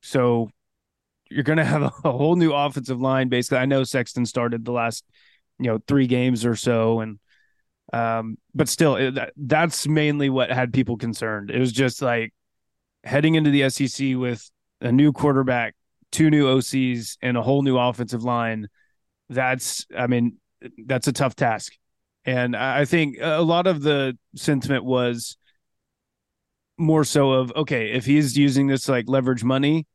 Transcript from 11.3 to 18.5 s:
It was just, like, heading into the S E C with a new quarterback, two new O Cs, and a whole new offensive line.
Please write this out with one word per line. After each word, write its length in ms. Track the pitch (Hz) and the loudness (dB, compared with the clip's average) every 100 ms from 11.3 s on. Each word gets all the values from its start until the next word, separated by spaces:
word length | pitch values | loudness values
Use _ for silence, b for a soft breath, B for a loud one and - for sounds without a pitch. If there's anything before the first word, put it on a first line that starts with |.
| 107 101 | -6 -4
It 80 | 117 | -2
was 120 | 127 | -2
just, 300 | 113 131 - | 0 -2 0
like, 320 | 131 120 113 _ _ _ _ _ _ _ | -2 -2 -4 _ _ _ _ _ _ _
heading 320 | - 139 151 160 | -2 2 4 4
into 140 | 151 | 4
the 140 | 143 | 4
S 160 | 135 - | 2 0
E 80 | 135 | -4
C 280 | - 139 127 | -2 -2 -2
with 340 | 123 117 - _ _ _ | -2 -6 -10 _ _ _
a 100 | 123 | 0
new 200 | 123 151 | 4 4
quarterback, 640 | 139 147 135 131 123 113 - _ _ _ | 4 2 2 2 0 -2 -8 _ _ _
two 180 | - 160 | 2 4
new 180 | 151 139 | 4 4
O 120 | 135 | 2
Cs, 580 | 127 135 127 120 110 - | 0 -2 -2 -4 -8 -8
and 160 | 123 123 | -4 -2
a 40 | |
whole 200 | 113 139 | 0 2
new 160 | 139 127 | 2 2
offensive 460 | 123 123 120 123 | 0 -2 -6 -6
line. 440 | 120 120 117 | -4 -4 -4